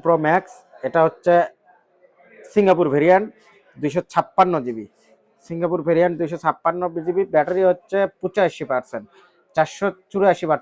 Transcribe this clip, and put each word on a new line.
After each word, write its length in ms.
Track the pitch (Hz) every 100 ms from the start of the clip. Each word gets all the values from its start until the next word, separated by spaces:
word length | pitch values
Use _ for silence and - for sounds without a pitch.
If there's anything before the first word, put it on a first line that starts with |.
Pro 100 | 170 165 151
Max, 180 | 180 - - _ - 131
এটা 140 | 165 160
হচ্ছে 280 | - 175 175 165 - _ _ _ _ _ _ _ - -
সিঙ্গাপুর 340 | 208 190 170 160
ভেরিয়েন্ট, 320 | 143 160 185 220 - _ _ _ -
দুইশো 220 | 147 170 -
ছাপ্পান্ন 420 | 170 - - 185 165 123
জিবি, 180 | 113 101 _ _ _ _ _ _
সিঙ্গাপুর 340 | 170 170 170 151
ভেরিয়েন্ট 260 | 165 175 165
দুইশো 180 | 160 165
ছাপ্পান্ন 380 | 160 147 165 175 180 165 165
জিবি, 160 | 180 196
ব্যাটারি 280 | 156 175 180 185
হচ্ছে 280 | 180 _ 196 190 -
পঁচাশি 440 | 180 208 175 - 143
পার্সেন্ট, 340 | 127 - 117 107 _ _ _ _ -
চারশো 300 | 156 - 196 185 _
চুরাশি 360 | 202 196 170 160
বার 100 | 147